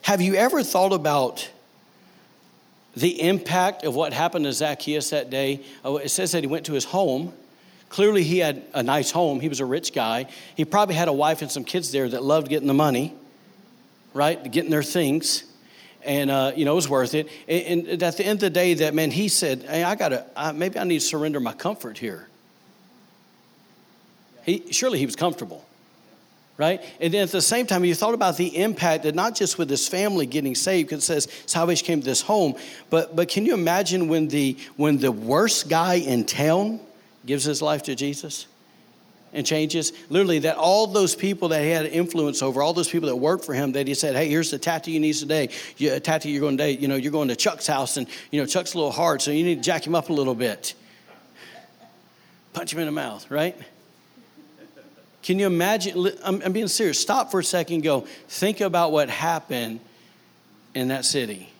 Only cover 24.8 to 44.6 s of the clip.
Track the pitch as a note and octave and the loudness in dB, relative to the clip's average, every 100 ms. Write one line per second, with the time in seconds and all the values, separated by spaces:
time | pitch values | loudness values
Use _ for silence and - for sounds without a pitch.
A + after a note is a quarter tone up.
24.8 | B3+ G3 C3+ - F3 - G#2 - - _ | 0 0 -2 0 0 -2 -10 -14 -20 _
25.8 | _ _ _ _ _ _ _ - D3+ F#3+ | _ _ _ _ _ _ _ -2 0 0
26.8 | - - E3+ F#3 F#3+ F#3+ - A#3 B3 F#3+ | -6 -4 0 2 2 2 2 2 2 2
27.8 | F3+ E3 G#3+ A#3 F#3+ F3 F3+ D#3 G#3 G3 | 2 2 2 2 0 2 -2 2 0 2
28.8 | F3 D#3+ D#3 D3+ G#3+ A3+ F#3 - D#3 C#3 | 2 2 0 0 -2 0 -2 0 0 0
29.8 | - F3+ G#3 F#3+ C#3 C#3+ C#3+ B2 - F#3+ | -2 0 0 0 0 -2 -2 -2 0 0
30.8 | D#3 D3+ - D#3 - - - E3+ E3+ E3 | 0 -2 0 0 -2 -6 -4 0 2 2
31.8 | - E3 C3 B2+ - G#3+ E3 B2+ - - | 2 0 0 -2 2 2 2 0 -10 -18
32.8 | - E3 D#3+ E3 F3 - A3 B3 E3 F3+ | 0 0 0 0 0 2 2 2 2 2
33.8 | G3+ F#3 E3 D#3+ D#3 D3 C#3 B2+ - - | 2 0 2 2 2 2 0 -2 -10 0
34.8 | D3 C#3+ C3+ A2 A2 C#3+ A3 - D3+ E3 | 2 4 2 0 0 2 4 0 0 0
35.8 | F3 F3+ C#3 B2 G#2+ - D3 E3+ G#3 A3+ | 4 2 2 0 0 0 2 4 2 -4
36.8 | - - _ _ B2 C#3+ C#3 C#3+ D#3 D3+ | -10 -20 _ _ -4 -2 -2 -2 0 -2
37.8 | D3 B2+ C#3 C#3+ D#3 C#3 - _ _ _ | -2 -4 -4 -6 -10 -12 -14 _ _ _
38.8 | _ _ _ _ - - - D#3 D#3 E3 | _ _ _ _ -12 -6 -2 0 0 0
39.8 | D3+ - - E3 F#3+ D#3+ D#3 D#3 E3 G3+ | -2 -6 0 2 4 4 2 2 4 4
40.8 | A3 G3+ F#3+ - F#3+ F#3+ F3 D#3+ D3 E3 | 4 2 2 2 -2 0 0 2 2 0
41.8 | D#3 D#3 E3+ E3 D3 C#3 C3+ B2+ C#3+ E3+ | 0 0 0 0 0 0 -2 0 0 2
42.8 | D#3+ F3 D#3 B2 C#3+ F#3 F#3 C3 C#3 C3 | 0 0 -2 0 2 0 -2 -2 -2 -2
43.8 | C3+ C#3 D#3 C3 D#3 D3+ D#3+ C#3 | -2 0 0 0 2 2 0 -2